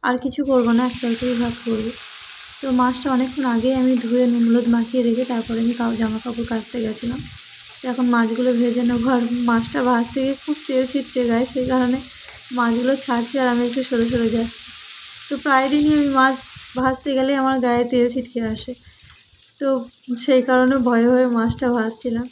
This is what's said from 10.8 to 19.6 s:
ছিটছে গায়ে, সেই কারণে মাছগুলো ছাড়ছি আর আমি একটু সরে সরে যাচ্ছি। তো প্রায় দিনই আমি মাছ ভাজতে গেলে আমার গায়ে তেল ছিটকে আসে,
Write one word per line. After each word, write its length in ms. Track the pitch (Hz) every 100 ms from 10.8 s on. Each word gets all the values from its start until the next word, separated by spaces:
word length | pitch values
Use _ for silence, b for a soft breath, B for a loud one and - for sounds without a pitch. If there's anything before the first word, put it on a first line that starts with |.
| 254
ছিটছে 280 | 277 240 254 240
গায়ে, 160 | 226 247
সেই 140 | 269 254
কারণে 260 | 254 247 262 - B B B - 247
মাছগুলো 360 | 233 233 247 269 262
ছাড়ছি 300 | 240 233 277
আর 60 | 254
আমি 100 | 240 240
একটু 120 | 240 254
সরে 160 | 247 226
সরে 180 | 247 226 226
যাচ্ছি। 260 | 226 - - - - - - - -
তো 60 | 277
প্রায় 220 | 302 269 269
দিনই 200 | 294 294 302
আমি 120 | 285 269
মাছ 160 | 262 262 - - - 247
ভাজতে 300 | 262 262 285 262
গেলে 140 | 262 277
আমার 160 | 262 262 247
গায়ে 180 | 240 240
তেল 140 | 247 240
ছিটকে 260 | 247 240 240 226
আসে, 180 | 220 - 247 B B B B B _ - _